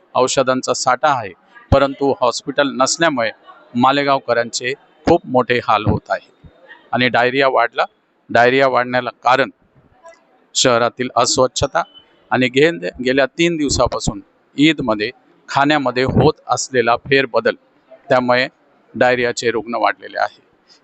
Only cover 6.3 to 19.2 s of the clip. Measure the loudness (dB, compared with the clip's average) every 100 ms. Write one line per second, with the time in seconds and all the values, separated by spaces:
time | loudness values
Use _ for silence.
6.3 | _ -20 _ -20 -20 _ -2 0 2 0
7.3 | 2 2 2 0 -2 -6 _ _ _ -2
8.3 | 2 4 4 2 2 -2 -2 -4 -4 0
9.3 | 0 0 -6 _ _ _ _ -20 -20 _
10.3 | _ _ -2 2 2 0 -4 -4 -2 0
11.3 | 0 0 -2 -4 -4 -6 _ _ _ _
12.3 | -2 0 2 2 0 -8 -6 -2 0 0
13.3 | 0 -2 0 -2 0 -2 -2 -6 -8 -12
14.3 | _ _ 0 0 0 -2 -4 -6 -8 _
15.3 | _ -6 0 0 0 0 -2 0 2 2
16.3 | 0 -4 -6 -2 0 0 0 0 0 0
17.3 | 0 -2 -2 _ _ _ -14 0 0 2
18.3 | 0 0 -6 _ _ _ 0 2 2